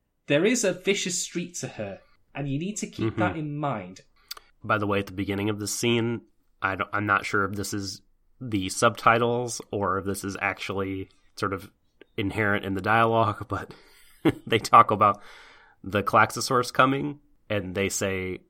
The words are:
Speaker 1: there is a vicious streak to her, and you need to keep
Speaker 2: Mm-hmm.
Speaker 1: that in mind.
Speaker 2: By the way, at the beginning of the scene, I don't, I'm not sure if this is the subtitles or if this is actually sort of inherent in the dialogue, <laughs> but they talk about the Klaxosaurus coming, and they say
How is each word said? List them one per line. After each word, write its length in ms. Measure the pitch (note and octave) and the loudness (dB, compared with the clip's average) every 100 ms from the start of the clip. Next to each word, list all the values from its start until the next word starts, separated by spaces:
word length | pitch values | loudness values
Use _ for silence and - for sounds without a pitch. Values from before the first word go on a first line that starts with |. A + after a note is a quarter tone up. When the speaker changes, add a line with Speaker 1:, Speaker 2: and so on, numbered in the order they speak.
| _ _ - | _ _ 0
Speaker 1:
there 180 | D3 | 2
is 200 | G3 B3 | 2 2
a 80 | G3 | 0
vicious 500 | F3+ - G3 F#3+ - | 0 -2 -2 -2 -6
streak 340 | - F3 F3 - | -6 -6 -8 -8
to 80 | B2+ | -10
her, 320 | - G2+ F#2 _ _ _ | -8 -10 -10 _ _ _
and 140 | C#3 C#3+ | -8 -4
you 100 | C#3 | -4
need 180 | F3+ G#3+ | -4 -6
to 80 | G#3 | -8
keep 240 | - A2+ | -4 -4
Speaker 2:
Mm-hmm. 80 | A2 | 0
Speaker 1:
that 160 | F3+ E3 | -2 -2
in 200 | D3+ D3 | -6 -4
mind. 440 | D3 A2 F#2 F#2+ _ _ _ - - _ | -4 -4 -8 -16 _ _ _ -18 -18 _
Speaker 2:
By 140 | A2 A2 | -2 0
the 100 | G#2 | 2
way, 100 | G2+ | 0
at 80 | G2+ | -2
the 60 | |
beginning 380 | F#2 G2 G2 G#2 | -4 -2 0 -2
of 100 | G#2 | -2
the 80 | G2+ | -4
scene, 540 | - A#2+ A#2 A#2 A#2 - _ _ _ | -2 2 2 2 -2 -8 _ _ _
I 140 | F#2+ | -4
don't, 160 | F#2+ - | -2 -4
I'm 140 | G2+ G#2 | -2 0
not 180 | G2 | 0
sure 200 | - G#2 | 0 0
if 80 | G2 | 0
this 180 | G2+ F#2+ | -4 -6
is 300 | G2+ G2 - _ _ _ _ | -6 -8 -10 _ _ _ _
the 280 | C3 G#2+ F#2 | -6 -4 -2
subtitles 920 | - A#2 A2+ A#2+ A#2 A#2+ A#2+ B2 - - | 2 2 4 4 4 2 0 -4 -8 -6
or 280 | G#2+ G2 F#2+ | -2 0 0
if 60 | |
this 200 | G2 F#2+ | -2 -4
is 120 | G2 F#2+ | -6 -4
actually 680 | G2 F#2+ - G2 F#2+ F#2+ G2 _ _ - | -4 -4 -6 -4 -4 -6 -10 _ _ -6
sort 160 | G2+ | -4
of 180 | F#2+ - _ _ _ - - | -4 -8 _ _ _ -12 -4
inherent 480 | G2 G2+ G#2+ G2+ | -2 0 2 2
in 100 | G2 | 0
the 60 | F#2+ | -2
dialogue, 640 | G2 A2+ A#2 A2+ A2 G2+ - | 2 4 4 4 2 0 -6
<laughs> 20 | |
but 240 | F#2+ - - - - - _ E3 - - | -6 -8 -14 -20 -20 -20 _ 0 0 0
they 100 | A2+ | 0
talk 320 | G#2+ A#2+ A#2 | 6 6 8
about 320 | G#2 G#2 G2 - - - - - _ | 6 4 4 -6 -20 -20 -20 -20 _
the 180 | G2 G2+ | -4 -2
Klaxosaurus 680 | G2 A2+ G#2+ - - B2 B2 | 4 4 4 2 0 0 2
coming, 480 | - C3 C#3 C#3+ C#3+ _ _ - | 4 4 4 -2 -8 _ _ -6
and 260 | G#2 F#2 | -4 -2
they 140 | F#2 G2 | -2 -2
say 520 | - G2 F#2+ F#2 F#2 | 0 -2 -2 -4 -6